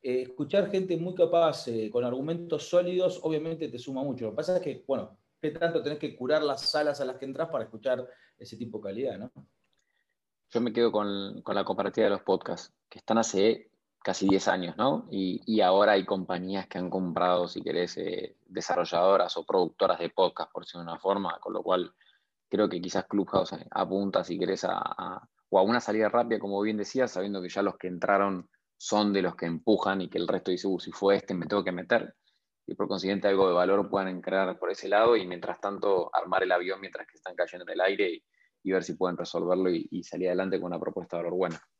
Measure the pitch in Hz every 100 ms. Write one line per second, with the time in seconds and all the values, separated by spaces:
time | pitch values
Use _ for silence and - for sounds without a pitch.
0 | 135 127 127 - 143 202 190 196 185 165
1 | 175 180 165 170 160 143 - 113 110 120
2 | 123 127 147 170 170 147 - 175 180 180
3 | 180 - 156 156 160 160 151 - 139 131
4 | 139 123 110 104 160 180 151 107 - 127
5 | 92 - _ _ 151 160 165 160 147 151
6 | 151 - 127 151 147 135 - 151 151 139
7 | 127 127 135 135 165 139 110 110 131 123
8 | - - _ _ 113 110 117 107 98 104
9 | 135 98 120 - - _ _ _ _ _
10 | _ _ _ _ _ 120 120 110 117 107
11 | 101 101 98 - - 101 95 98 98 -
12 | 104 98 - 95 - 87 - _ _ -
13 | - 110 110 95 107 110 - _ _ _
14 | - 92 98 95 98 92 87 - 127 156
15 | - 98 92 - - 110 92 95 104 98
16 | 92 98 87 90 92 98 92 - 87 95
17 | 90 82 90 90 87 95 85 80 87 87
18 | 90 90 - _ _ 92 90 87 85 85
19 | 95 98 90 87 80 92 85 - 95 85
20 | 85 - 90 - 87 - 85 90 85 82
21 | 95 101 92 82 98 95 90 92 90 _
22 | _ _ _ _ _ 101 104 90 90 92
23 | - 101 92 95 90 87 - - 90 98
24 | 98 92 90 87 90 95 - 92 - -
25 | 90 92 - _ _ 95 98 120 107 107
26 | 107 120 120 110 101 98 107 107 98 131
27 | 123 90 98 98 90 101 101 - 92 90
28 | 95 98 101 92 - _ _ _ - 104
29 | 104 98 90 85 85 85 - 104 101 98
30 | 87 90 87 92 - 90 98 90 - -
31 | 98 98 - 92 82 101 92 90 90 120
32 | - _ _ _ _ _ - - 101 98
33 | 95 98 101 98 95 87 90 101 98 98
34 | 95 92 92 95 95 90 87 98 98 101
35 | 113 117 90 87 87 - 101 98 104 95
36 | 82 85 87 95 92 90 90 95 95 -
37 | - _ 95 90 87 90 87 90 95 98
38 | 95 80 _ _ _ _ 95 95 - 80
39 | 90 87 87 85 87 90 92 85 - 92
40 | 85 85 90 90 95 90 87 85 - -
41 | 85 85 85 90 90 82 _